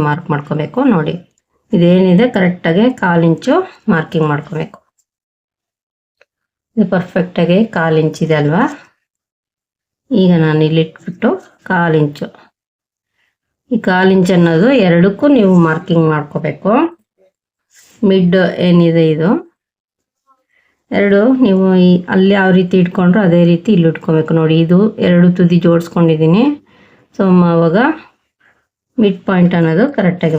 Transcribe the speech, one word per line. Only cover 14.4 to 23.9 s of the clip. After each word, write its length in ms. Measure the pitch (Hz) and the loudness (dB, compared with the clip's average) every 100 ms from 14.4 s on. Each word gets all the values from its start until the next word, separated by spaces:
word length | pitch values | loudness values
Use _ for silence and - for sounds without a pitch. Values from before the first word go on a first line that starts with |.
| 170 165 220 269 190 | 2 2 2 2 2
ಎರಡಕ್ಕೂ 380 | 170 185 202 294 277 | 2 2 0 0 2
ನೀವು 160 | 196 185 165 | 4 2 2
ಮಾರ್ಕಿಂಗ್ 380 | 160 - 165 160 151 | -2 -2 -2 0 -2
ಮಾಡ್ಕೋಬೇಕು. 580 | 147 - 156 147 185 233 330 - _ _ _ _ _ _ _ _ _ _ 202 | -6 -8 -8 -6 -2 0 -2 -6 _ _ _ _ _ _ _ _ _ _ 0
ಮಿಡ್ 280 | 190 180 185 185 - 180 | 2 2 0 0 -2 0
ಏನಿದೆ 380 | 175 170 165 160 156 | 2 2 2 0 0
ಇದು 140 | 160 311 - _ _ _ _ _ _ _ _ _ _ _ _ _ _ - | -2 -2 -6 _ _ _ _ _ _ _ _ _ _ _ _ _ _ -4
ಎರಡು 200 | 202 202 220 262 226 | 0 2 2 2 2
ನೀವು 200 | 190 190 185 180 | 2 2 2 2
ಈ, 40 | 180 180 | 2 0
ಅಲ್ಲಿ 180 | 190 190 202 | 0 2 2
ಯಾವ 120 | 190 185 | 2 0
ರೀತಿ 160 | 180 190 | 0 0
ಇಟ್ಕೊಂಡ್ರು 360 | 180 - 180 202 190 | 0 0 0 2 2
ಅದೇ 140 | 175 170 | 2 2
ರೀತಿ 180 | 170 165 160 | 0 0 0
ಇಲ್ಲಿ 120 | 165 | 0